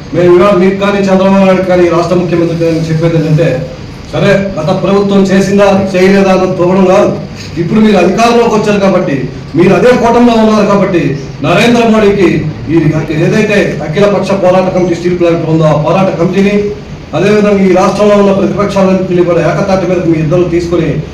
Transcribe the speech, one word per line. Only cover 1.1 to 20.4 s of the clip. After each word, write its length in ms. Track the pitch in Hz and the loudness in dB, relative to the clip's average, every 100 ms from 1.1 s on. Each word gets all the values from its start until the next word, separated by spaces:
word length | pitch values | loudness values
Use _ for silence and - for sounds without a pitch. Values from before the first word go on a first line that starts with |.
| 190 190 196 | 2 2 2
నాయుడు 180 | 190 180 | 2 2
కానీ, 260 | 180 180 175 | 0 2 2
రాష్ట్ర 260 | 170 170 | 0 0
ముఖ్యమంత్రి 440 | 180 175 170 165 165 | -2 0 -2 -2 -2
కానీ 200 | 165 160 | -2 -2
చెప్పేది 380 | - 156 165 160 | -2 -2 0 0
ఏంటంటే, 540 | 147 - 131 - - - - - - | 0 0 0 -2 -8 -12 -16 -16 -8
సరే, 180 | 151 196 196 196 - | -2 0 0 -2 -4
గత 220 | - 190 | -4 -2
ప్రభుత్వం 400 | 185 202 202 196 | 0 0 2 2
చేసిందా 680 | 190 190 190 196 202 196 - 180 | 2 2 2 2 2 2 0 0
చేయలేదా 360 | 185 196 190 | 2 4 2
అన్నది 300 | 185 185 180 | 2 0 0
చూడడం 220 | 180 185 | 0 2
కాదు. 360 | 185 190 - 147 - - - - | 2 2 0 -2 -8 -14 -12 -6
ఇప్పుడు 220 | 170 220 | -2 2
మీరు 160 | 214 190 | 2 4
అధికారంలోకి 580 | 175 196 233 240 226 | 2 2 2 2 2
వచ్చారు 260 | 214 214 196 | 0 0 0
కాబట్టి, 480 | 196 180 165 131 120 - - | 0 0 -2 -4 -6 -10 -6
మీరు 200 | 151 190 | 0 2
అదే 140 | 180 240 | 2 2
కూటమిలో 540 | 247 226 240 240 226 | 2 2 2 2 2
ఉన్నారు 240 | 214 214 180 | 2 2 0
కాబట్టి, 520 | 196 175 170 139 - - - | 0 0 -2 -2 -6 -10 -6
నరేంద్ర 460 | 151 190 240 240 226 | -2 0 2 2 2
మోడీకి 580 | 220 202 202 170 - - - - | 2 2 2 0 0 -4 -8 -2
ఈ 60 | 160 151 151 - 151 | 0 0 -2 -4 -2
ఏదైతే 580 | 185 214 208 202 170 - - | 0 0 0 0 -2 -4 -6
అఖిలపక్ష 420 | 202 202 190 160 | 0 0 0 -2
పోరాట 440 | 196 180 185 185 | 0 2 2 0
కమిటీ 200 | 180 180 | -2 -2
స్టీల్ 240 | 165 175 175 | -2 -2 0
ప్లాంట్ 300 | 170 165 156 | 0 0 0
ఉందో 160 | 160 | 0
ఆ 180 | 156 147 | 2 0
పోరాట 340 | 156 190 190 160 | 0 0 0 0
కమిటీని, 540 | 180 185 196 202 202 - - - - | -2 0 0 0 -2 -6 -12 -14 -8
అదేవిధంగా 480 | 151 196 214 202 196 | -2 0 2 2 2
ఈ 100 | 190 | 2
రాష్ట్రంలో 440 | 180 190 196 208 202 | 2 0 0 2 2
ఉన్న 160 | 196 | 2
ప్రతిపక్షాలన్నింటినీ 920 | 185 - - 196 196 185 185 175 175 | 0 -2 -2 -2 0 0 0 0 0
కూడా 180 | 170 165 | 0 0
ఏకతాటి 460 | 160 - 196 190 175 | 0 -2 -2 -2 -2
మీద 180 | 175 | -2
మీ 140 | 165 156 | 0 -2
ఇద్దరు 260 | 151 180 | 0 0